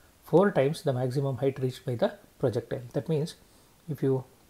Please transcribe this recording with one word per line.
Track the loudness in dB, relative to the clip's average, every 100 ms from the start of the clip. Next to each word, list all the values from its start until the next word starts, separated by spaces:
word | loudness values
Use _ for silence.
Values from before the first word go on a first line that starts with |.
| -20 _
four | 2 4 6
times | 4 2 0
the | -2
maximum | -2 -2 -2 -2 0
height | -2 0
reached | -4 -4 -6
by |
the | -2 -2 -4 -18 -2
projectile. | -2 0 -4 -8 -6
That | -6 -2
means | -2 -2 -8 -20 -20 -20 _ -10
if | -2
you, | 0 0 -2 -16 _